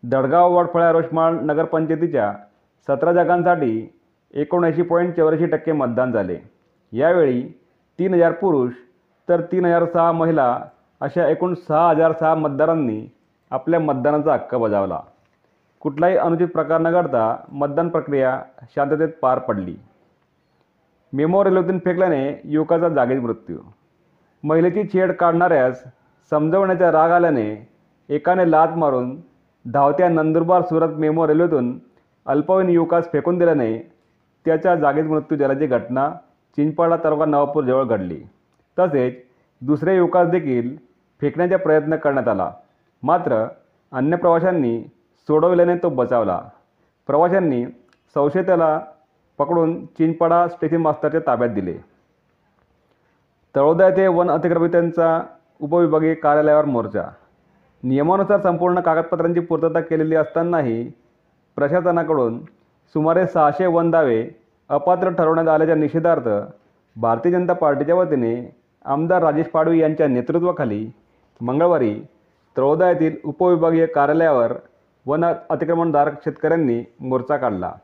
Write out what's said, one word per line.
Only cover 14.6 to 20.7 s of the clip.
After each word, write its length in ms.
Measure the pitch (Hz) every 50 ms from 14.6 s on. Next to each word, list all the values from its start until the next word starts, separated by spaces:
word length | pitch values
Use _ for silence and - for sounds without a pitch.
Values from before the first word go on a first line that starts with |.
| 117 110 104 101 98 95 87 73 - - _ _ _ _ _ _ _ _ _ _ _ _ _ _
कुठलाही 380 | - 156 139 143 165 180 190 -
अनुचित 300 | - 170 170 165 180 170
प्रकार 340 | 170 160 156 143 160 165
न 100 | 165 165
घडता 460 | 170 180 175 - 135 120 110 110 120 - - -
मतदान 380 | - 139 143 143 143 156 170 170
प्रक्रिया 520 | 165 160 - - 143 139 131 127 131 135 - - _ - - - _
शांततेत 340 | 151 143 143 156 147 160 156 160 -
पार 180 | - 127 127 120
पडली. 360 | - - 110 101 92 87 82 - - _ _ _ _ _ _ _ _ _ _ _ _ _ _ _ _ _